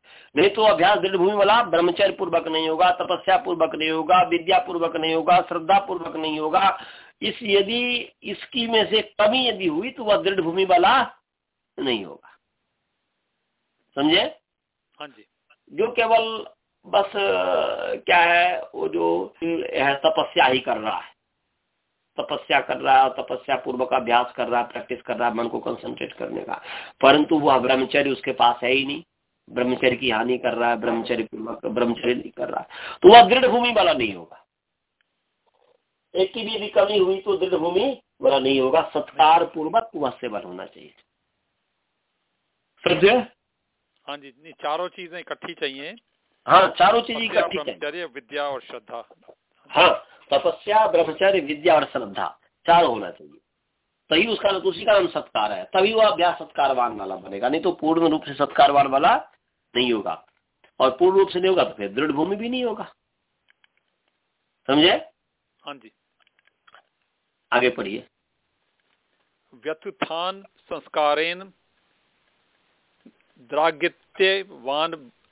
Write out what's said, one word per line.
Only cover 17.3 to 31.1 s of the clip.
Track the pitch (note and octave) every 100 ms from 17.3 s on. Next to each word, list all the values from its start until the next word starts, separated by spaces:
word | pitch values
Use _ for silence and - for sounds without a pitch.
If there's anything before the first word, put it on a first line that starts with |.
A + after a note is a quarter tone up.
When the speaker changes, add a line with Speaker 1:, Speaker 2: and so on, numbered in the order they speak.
| - F#2 F2+ - - - -
Speaker 1:
क्या | - F3
है, | E3+ E3+ F3+ F3+
वो | - - D#3+
जो | E3 E3+ E3+ F#3+ - E3+ E3 - -
है | C#3 C#3
तपस्या | D#3 D#3+ D3 - C3+
ही | B2+
कर | B2+ A2
रहा | G#2+ F#2
है, | - _ _ _ _ _ _ _ _ _ _ -
तपस्या | C#3+ C#3+ - C#3+
कर | B2+ C3
रहा | C3+ C3+
है | C3+
और | C3+
तपस्या | - B2+ - C3
पूर्वक | - B2 B2+
अभ्यास | C3 A#2+ A#2+ B2 -
कर | A#2
रहा | A#2+
है, | A#2+
प्रैक्टिस | A#2+ - B2
कर | - A2+
रहा | A#2+
है | A2
मन | A#2
को | A#2+
कॉन्सेंट्रेट | A#2+ A#2 - - -
करने | - A1 -
का, | - - - - - -
परंतु | C3+ D3 D3+ D#3+
वह | D3 C3
ब्रह्मचर्य | B2 C3 C3 D3 C#3
उसके | B2+ -
पास | B2+ A#2+ B2
है | B2
ही | C3 C3+
नहीं, | D3 E3+ _ _ _ -
ब्रह्मचर्य | A#2 B2 B2+ C3 A#2+
की | B2+
हानि | A2 A#2+ B2
कर | B2
रहा | A2+ A#2+
है, | A#2
ब्रह्मचर्य | A#2 A2+ A2+